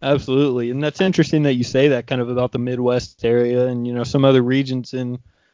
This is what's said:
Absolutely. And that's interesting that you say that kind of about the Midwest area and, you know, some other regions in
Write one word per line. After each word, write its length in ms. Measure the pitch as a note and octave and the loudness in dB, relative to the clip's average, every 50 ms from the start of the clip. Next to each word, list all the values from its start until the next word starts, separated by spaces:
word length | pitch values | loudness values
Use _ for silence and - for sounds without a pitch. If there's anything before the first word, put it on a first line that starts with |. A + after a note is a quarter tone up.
| C3+ | -2
Absolutely. 680 | C3+ D3 C#3 G#2+ C3 C3 C#3 D3 C#3 B2 B2 A#2 A#2+ | -2 -2 -2 -2 0 0 0 0 0 0 -2 -4 -4
And 120 | B2+ C#3 D3+ | -4 -4 -4
that's 160 | D3+ - - | -4 -2 0
interesting 440 | F#3+ F#3+ F3+ - D3+ - E3 D#3 D3 | 0 2 2 2 2 2 2 2 2
that 100 | C#3+ C3 | 2 0
you 100 | B2 A#2+ | 0 -2
say 260 | - - C3 C#3 D3 | 0 2 2 4 4
that 180 | C3+ A#2+ A#2+ | 2 0 -2
kind 140 | - C#3 B2+ | -4 -4 -4
of 80 | A#2+ A#2+ | -4 -2
about 220 | B2 B2 B2 B2 | -2 -2 -2 -2
the 60 | - | -4
Midwest 640 | B2 B2 B2 B2+ B2 B2 B2 B2 B2 - - - _ - | -4 -4 -4 -4 -2 0 0 0 0 -2 -6 -8 _ 0
area 440 | A#2 A#2+ A#2+ A#2+ A#2+ B2 B2 B2 | 2 2 2 2 2 2 0 0
and, 180 | B2+ B2 A#2+ A#2+ | 0 -2 -4 -4
you 80 | B2 A#2+ | -4 -4
know, 100 | A#2+ A#2+ | -4 -4
some 220 | B2 - C#3 C3+ | -2 2 4 4
other 160 | C3+ C3+ B2+ | 6 6 4
regions 540 | B2 A#2+ C3 C#3 C#3 C3 C3 B2+ A#2 - - | 4 2 0 0 -2 -2 -4 -6 -6 -8 -8
in 240 | B2+ B2+ B2 B2 A#2+ - _ _ _ _ _ | -8 -6 -6 -8 -10 -14 _ _ _ _ _